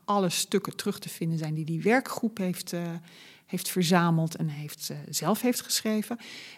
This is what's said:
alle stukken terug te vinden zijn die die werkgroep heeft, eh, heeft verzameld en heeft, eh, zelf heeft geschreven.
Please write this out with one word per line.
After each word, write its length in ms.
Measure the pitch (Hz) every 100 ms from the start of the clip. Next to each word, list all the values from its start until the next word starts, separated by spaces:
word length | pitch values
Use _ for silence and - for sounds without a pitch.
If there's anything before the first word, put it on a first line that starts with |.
| -
alle 240 | 202 180
stukken 460 | - - - - -
terug 240 | 208 196
te 100 | -
vinden 280 | - 165 165
zijn 160 | 156
die 120 | 156 156
die 160 | 165
werkgroep 560 | 175 254 254 - 226 220
heeft, 360 | 185 175 -
eh, 180 | 175 170 170 - - - - _
heeft 240 | 185 -
verzameld 680 | 185 165 180 170 160 160 -
en 120 | 160
heeft, 420 | 147 147 - -
eh, 80 | 151 147
zelf 320 | 151 156 214
heeft 200 | 247 247
geschreven. 560 | - - 220 214 214 240 - - -